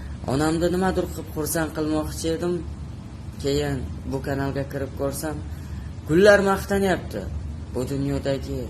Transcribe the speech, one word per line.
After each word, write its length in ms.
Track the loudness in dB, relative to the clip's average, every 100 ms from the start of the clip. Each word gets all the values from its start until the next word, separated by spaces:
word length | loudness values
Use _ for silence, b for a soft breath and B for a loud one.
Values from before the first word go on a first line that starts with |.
| B B -2
Onamni 400 | 0 2 2 2
nimadir 340 | 2 2 0 -2
qilib 160 | -4 -8
xursand 380 | -4 -2 0 -2
qilmoqchi 540 | -2 0 0 -2 -2 -2
edim. 240 | 0 0 -2 -4 -8 -10 -10 -12 -12 -12 -4
Keyin 380 | 0 2 0 -2 -4 -6 -4
bu 120 | -4
kanalga 420 | -2 -2 0 -2 -4
kirib 240 | -4 -6 -2
ko'rsam, 380 | -4 -2 -4 -4 -6 B B B B -8 2
gullar 340 | 8 10 10
maqtanyapti. 800 | 8 2 2 2 4 2 0 -6 -6 -6 -6 -8 -6
"Bu 120 | -2 -2
dunyodagi 760 | 0 0 0 0 0 -2 -4